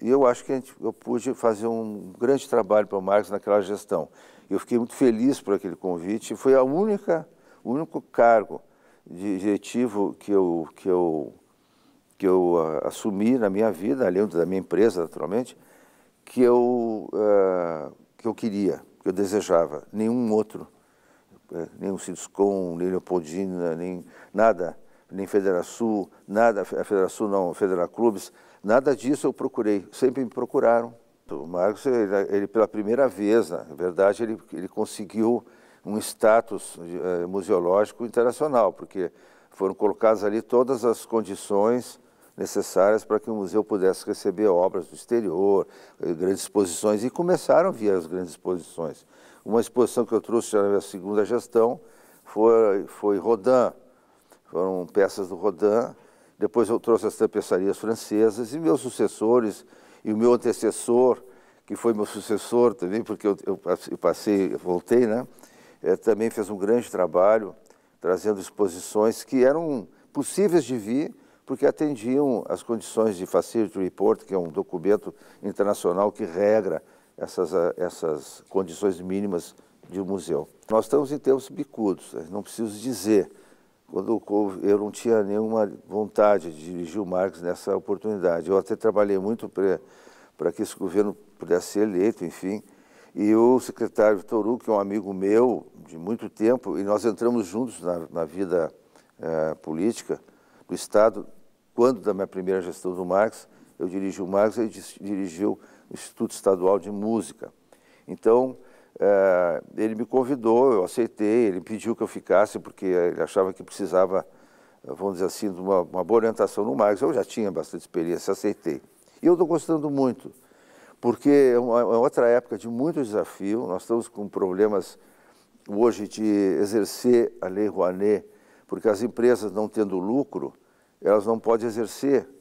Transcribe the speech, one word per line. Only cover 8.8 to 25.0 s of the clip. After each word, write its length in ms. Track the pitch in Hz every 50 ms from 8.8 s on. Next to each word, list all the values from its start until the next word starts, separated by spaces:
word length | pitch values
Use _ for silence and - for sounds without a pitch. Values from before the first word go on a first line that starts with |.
| _ _ _ _ _ -
de, 280 | 80 87 95 104 98 90
diretivo 760 | 92 107 101 98 - - - 120 123 120 101 104 98 82 - -
que 140 | - - 101
eu, 340 | 98 95 87 85 82 80 71 -
que 140 | - - 95
eu, 440 | 90 90 87 85 78 78 71 55 - _ _ _ _ _ _ _ _ _ _ _ _ _ _ _ _ -
que 100 | 95 95
eu, 300 | 92 92 90 87 85 85
ah, 320 | 80 80 78 73 - -
assumi 480 | - - - 113 98 95 104 113 131 131
na 120 | 110 98
minha 220 | 95 101 113 110
vida, 340 | 95 82 92 113 139 131 123
além 220 | 95 90 92 107 104
da 180 | 78 82 82
minha 140 | 82 92 95
empresa, 440 | 90 - 85 87 107 117 92 90 82
naturalmente, 540 | 80 - - 71 80 95 117 131 - - - _ _ _ _ _ _ _ _ _ _ _ _ _
que 160 | - - 117
eu, 680 | 127 120 123 123 120 120 123 120 117 113 110 104 80 - -
ah, 760 | 95 107 104 104 101 95 95 92 90 87 85 82 78 73 67 73 _ _ _ _ _
que 100 | - 113
eu 80 | 107
queria, 460 | - - 117 98 101 101 90 71 - - _ _ _
que 60 | - -
eu 60 | 92
desejava, 760 | 90 101 95 98 104 87 - 92 85 82 71 76 73 - - -
nenhum 360 | 104 110 110 117 127 123 110 107
outro. 340 | 107 107 - - - - - _ _ _ _ _ _ _ _ _ _ _ _ _ _ _ -
É, 160 | 78 85 80 - - -
nem 120 | 90 98
o 60 | 98 87
Sinduscom, 800 | - - 90 - - - _ - 101 101 98 95 92 87 82
nem 140 | 82 90 92
Leopoldina, 840 | 92 90 - - 92 90 80 76 80 92 98 95 92 87 87 85 80
nem 300 | 82 87 90 90 87 85 - - - - - -
nada, 440 | 98 110 113 104 87 90 80 76 - - - _ _